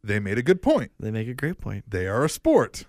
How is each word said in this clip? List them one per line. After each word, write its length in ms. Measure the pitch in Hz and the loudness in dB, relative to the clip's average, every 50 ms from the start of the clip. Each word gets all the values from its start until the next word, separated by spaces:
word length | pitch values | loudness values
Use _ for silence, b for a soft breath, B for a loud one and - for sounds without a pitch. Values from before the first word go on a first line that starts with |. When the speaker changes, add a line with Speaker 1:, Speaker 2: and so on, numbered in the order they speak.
| - | -2
Speaker 1:
They 160 | 104 101 107 | -2 -2 -2
made 180 | 101 95 104 | 0 -2 -2
a 60 | 120 123 | 0 2
good 180 | 147 185 180 | 2 2 4
point. 300 | - 262 311 226 120 - _ _ | 4 2 2 2 0 -4 _ _
Speaker 2:
They 120 | - 107 | -6 -4
make 160 | 110 110 110 | -4 -4 -4
a 60 | 120 123 | -6 -6
great 260 | 131 143 156 185 - | -6 -4 -6 -6 -6
point. 240 | - 110 101 101 - - | -8 -8 -8 -8 -8 -6
Speaker 1:
They 180 | 101 90 92 | -6 -4 -4
are 160 | 95 101 117 147 | -2 0 0 0
a 60 | 156 | 0
sport. 560 | - - _ 320 311 220 123 - - - - | -2 0 _ 4 4 4 4 2 -4 -16 -16